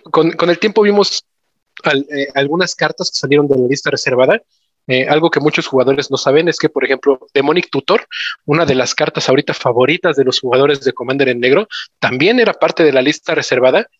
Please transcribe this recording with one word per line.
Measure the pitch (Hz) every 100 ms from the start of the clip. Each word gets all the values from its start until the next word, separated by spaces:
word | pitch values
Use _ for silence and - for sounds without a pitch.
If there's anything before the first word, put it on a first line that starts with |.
| -
con, | 165 160
con | 165 175
el | 170
tiempo | 214 202
vimos | 208 202 196 - - _ _ _ _ -
al-, | - 143 139
eh, | 147 139 139
algunas | 139 160 180 -
cartas | 156 - 175
que | -
salieron | 139 143 143
de | 135
la | 123
lista | 143 -
reservada. | 131 - 127 131 208 _ _ _ _ -
Eh, | 127 135
algo | 151 165
que | 156
muchos | 147 - 156
jugadores | 135 127 135 135
no | 135
saben | - 135 170
es | 151
que, | 156
por | - 131
ejemplo, | 131 - 139 -
Demonic | - 139 165 170
Tutor, | 139 - 196 - - - - -
una | 151 160
de | 131
las | 123
cartas | - 151 - -
ahorita | 131 143 143
favoritas | 135 120 127 170 180 143
de | 131
los | -
jugadores | 131 123 139 143
de | 135
Commander | - 120 135 131
en | 120
negro, | 123 143 214 - - -
también | - 127 165 247
era | 220
parte | - 165 -
de | 160
la | 131
lista | 131 151 -
reservada, | 156 139 127 127 156 240 _